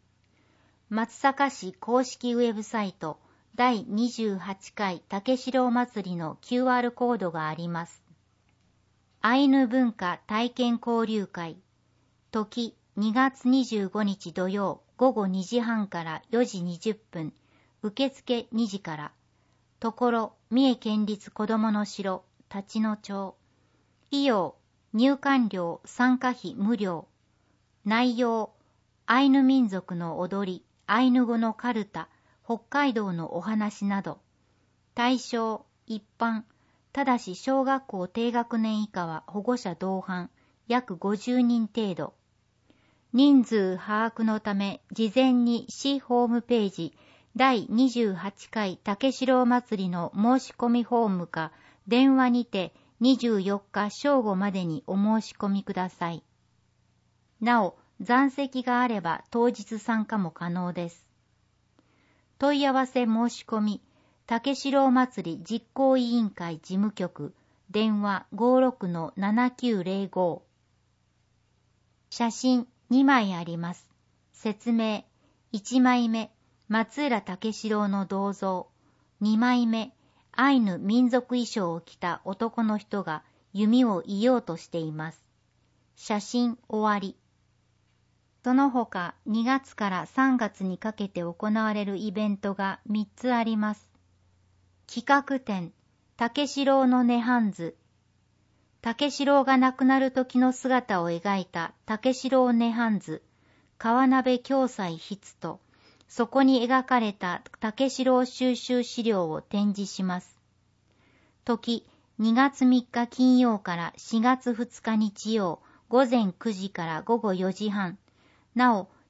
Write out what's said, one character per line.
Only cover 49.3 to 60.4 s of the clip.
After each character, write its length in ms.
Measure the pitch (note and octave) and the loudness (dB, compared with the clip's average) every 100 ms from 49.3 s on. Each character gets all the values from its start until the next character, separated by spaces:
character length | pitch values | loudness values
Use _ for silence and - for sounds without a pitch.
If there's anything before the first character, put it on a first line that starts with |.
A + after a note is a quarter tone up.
| B3+ | 4
祭 400 | B3 B3 A#3+ F#3+ | 4 2 0 -4
り 60 | F#3 | -2
の 200 | F3 E3+ | -4 -4
申 260 | F#3+ A3+ C4 | 0 2 2
し 140 | - - | 0 -4
込 120 | A#3+ | 0
み 160 | A#3+ | 0
フ 180 | A#3 A#3+ | 2 0
ォ 40 | A3 | 2
ー 20 | |
ム 180 | F#3 E3+ | 0 -4
か、 260 | E3 D#3 - _ _ - | -6 -8 -10 _ _ -2
電 300 | A#3 C4+ C4 | 4 6 6
話 140 | B3+ | 4
に 160 | B3 A3+ | 2 -2
て 280 | G3 F3 _ _ - | -4 -6 _ _ 0
二 200 | A#3+ C4 | 2 4
十 220 | A#3+ G#3+ | 2 0
四 200 | F#3+ G3+ - | 0 -4 -4
日 180 | - G#3 | -4 -4
正 320 | - C#4+ C#4 | -2 2 2
午 120 | G#3+ F#3+ | 2 0
ま 140 | G3+ | -2
で 140 | F#3+ | -2
に 180 | F3 D#3 - | -4 -6 -4
お 100 | F#3+ | 0
申 240 | G#3 A3 | 2 0
し 140 | - - | -2 -6
込 100 | G3+ | -4
み 140 | G3 | -2
く 120 | G3 | -4
だ 160 | F#3+ F#3 | -6 -6
さ 220 | - E3+ | -6 -8
い。 120 | E3 - _ _ _ _ _ _ _ _ _ _ - | -8 -14 _ _ _ _ _ _ _ _ _ _ -4
な 220 | A3+ A#3+ | 0 2
お、 160 | F#3+ - _ - | 0 -4 _ -10
残 300 | F#3 B3 C#4 | 0 2 2
席 320 | C4 C#4 B3+ | 0 -4 -4
が 180 | B3 B3 | -2 0
あ 80 | B3 | 0
れ 140 | G#3+ | -2
ば 220 | E3+ D#3 - | -4 -6 -4
当 200 | A#3+ A#3+ | 0 0
日 280 | - G3+ A3 | 0 -8 -8
参 280 | - A3+ G#3+ | -4 -2 -2
加 100 | A3 | -2
も 140 | E3+ | -4
可 180 | - | -6